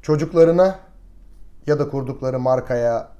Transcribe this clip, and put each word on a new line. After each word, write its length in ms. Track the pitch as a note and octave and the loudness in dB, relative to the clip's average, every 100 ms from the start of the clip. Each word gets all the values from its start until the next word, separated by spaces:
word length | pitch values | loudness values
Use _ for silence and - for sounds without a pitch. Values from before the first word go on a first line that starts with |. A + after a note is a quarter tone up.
Çocuklarına 760 | - D3+ D#3+ E3+ E3 E3+ F#3+ F#3+ - - - - - - - - - | 0 -2 0 4 6 6 2 0 -16 -20 -20 -20 -20 -20 -20 -14 -4
ya 120 | D3 | -2
da 100 | D3 | -2
kurdukları 500 | C3+ C3 C3 C3 B2+ | -4 -6 -6 -6 -4
markaya 760 | B2+ B2+ B2 A#2+ A#2 A2+ - | 0 0 0 -2 0 -2 -6